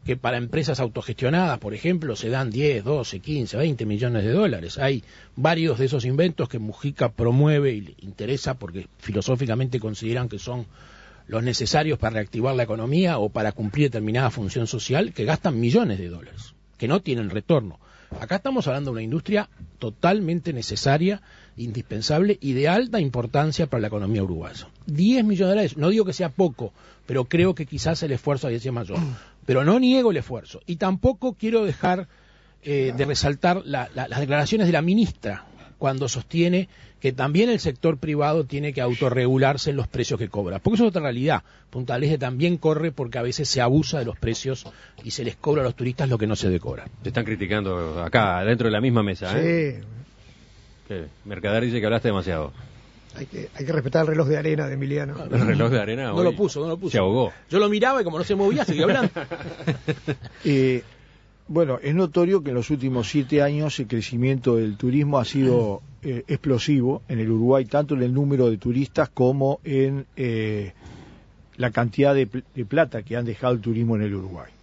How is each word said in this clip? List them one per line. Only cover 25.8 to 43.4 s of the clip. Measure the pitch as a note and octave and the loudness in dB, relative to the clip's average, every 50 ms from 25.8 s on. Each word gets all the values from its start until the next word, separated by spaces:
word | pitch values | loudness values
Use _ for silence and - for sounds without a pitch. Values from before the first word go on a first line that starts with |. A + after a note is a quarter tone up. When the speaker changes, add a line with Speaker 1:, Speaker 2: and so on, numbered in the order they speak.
| D3 F3 | 2 4
Speaker 1:
digo | G#3+ A3 G#3 | 4 4 2
que | - | 0
sea | C#3+ - F#3 D#3+ | 0 -4 -4 -4
poco, | - - F#3+ E3 B2 - B2 G2+ _ _ - - - _ _ | 2 2 2 2 2 -4 -10 -10 _ _ -20 -20 -20 _ _
pero | - C3 C3 B2 | -4 -2 -2 0
creo | - D#3+ E3+ F3 F#3+ F#3 | 2 2 4 4 4 2
que | - D#3 | -2 -6
quizás | - D3+ C#3+ - D#3+ E3+ - | -8 -8 -4 -2 -2 -2 -2
el | E3+ D3 | -2 -4
esfuerzo | C3 A#2 - D3 C#3+ B2+ D3 C3+ | -4 -2 0 -2 -2 0 -2 -2
haya | A#2 A#2 | -4 -4
sido | A2+ C3 B2 | -4 -4 -4
mayor. | A#2+ - - - F3 E3+ C#3+ B2 G#2+ - - - _ - | -4 -6 -4 -4 -2 -2 -4 -6 -10 -14 -20 -20 _ -2
Pero | - B2+ B2+ C#3 | 2 2 4 6
no | D#3 G#3 B3 | 6 6 6
niego | C4 B3 B3+ C4+ B3 A3+ | 6 6 4 6 4 4
el | F#3 | 2
esfuerzo. | C#3+ A#2 - B2+ A2 - - - - _ | 0 -4 -6 -8 -10 -10 -14 -20 -16 _
Y | - F3 | -8 -4
tampoco | D#3 G#3 F#3+ F#3+ F3+ - B3+ C4+ - - B3+ F#3+ | -2 0 0 0 2 2 2 2 2 -4 -4 -4
quiero | _ G#3+ A3 A#3 A3+ G#3+ | _ -2 0 2 2 2
dejar, | F#3+ C3 - - F3+ F#3 F#3 F3 - _ _ _ _ _ _ _ _ _ _ | 0 -2 0 0 0 0 0 -4 -10 _ _ _ _ _ _ _ _ _ _
eh, | _ D3 C#3+ C#3 C3 C3 B2 | _ -2 0 0 0 0 0
de | B2 C#3 | 0 -2
resaltar | C#3+ C#3 - - C#3+ D3 C3+ - F3 F3+ F#3+ - | 0 0 0 0 0 0 2 2 2 2 2 -2
la, | - C#3+ C3 B2 - - | -4 -6 -6 -6 -6 -8
la, | B2+ B2+ - | -8 -8 -6
las | - C3 | -4 -4
declaraciones | C#3+ C3 C#3+ D3 C#3+ - G#3+ A3 G3+ | 0 0 2 2 2 2 2 2 4
de | F3 | 4
la | E3+ D3+ | 4 4
ministra | D#3 F3 G3 A3+ A3 E3+ - _ - G#2+ G2 F2 - - - - - - - | 4 4 4 4 2 2 0 _ -8 -8 -8 -8 -12 -18 -20 -20 -20 -20 -10
cuando | _ - C3+ C3+ C3 C#3 B2+ | _ -2 -2 0 0 -2 -2
sostiene | - B2 A2+ - - E3 E3+ F3 F3+ F#3 F#3+ - - - - - _ _ | -4 -6 -8 -4 0 2 2 4 2 0 0 -4 -10 -20 -20 -20 _ _
que | - C3 | -2 -2
también | B2+ B2+ B2+ C#3 D3 F3+ A3 B3 | 0 0 -2 2 4 4 4 4
el | A#3 - | 2 0
sector | - E3 C3 - - E3 D#3+ C3 | 0 -4 -4 0 0 0 0 0
privado | - D#3 D3+ D3 D3 D3 D3+ E3 D3 | -2 -4 0 0 2 2 2 0 0
tiene | B2+ C#3+ C#3 D3 D3 | -2 -4 -4 -4 -4
que | C3 C#3 | -2 -2
autorregularse | B2+ B2 B2 A2+ C#3+ C3 A#2+ C3 B2 B2 C3 C3 C3+ C3+ D3 C3 - D#3 | 0 0 0 2 0 2 2 2 2 4 4 4 4 4 2 2 -2 -2
en | C#3+ | -2
los | C3+ A#2+ | -2 -4
precios | - - B2 A#2 - - G#2 | -4 -2 -4 -2 -2 -2 -4
que | A#2 F#2+ | -4 -4
cobra. | - G#2 G2+ F2 F#2 - | -4 -4 -4 -4 -4 0
Porque | - G3+ A3+ | 0 2 4
eso | G#3 A#3+ | 4 4
es | A3 | 2
otra | F3 F#3 | 2 0
realidad. | D3+ C#3 A#2+ A#2+ C3 D3+ C#3+ G2 - - - - _ _ | -2 -2 -2 0 0 2 0 0 -2 -8 -20 -20 _ _
Punta | - B2+ B2+ A#2+ | -8 -8 -4 -2
del | B2+ B2 D3 | -2 0 2
Este | D3 D#3 | 2 2
también | C#3 C#3 B2+ B2+ B2 D#3+ F3 F3 | 0 0 -4 0 0 2 2 2
corre | D#3+ - D#3 D#3 D3+ D#3+ E3 | 2 2 2 2 2 0 -4
porque | C3+ - C3+ A#2 A2+ B2 | -4 -4 -6 -6 -4 -4
a | |
veces | A#2 B2 B2+ - | -4 -4 -2 -4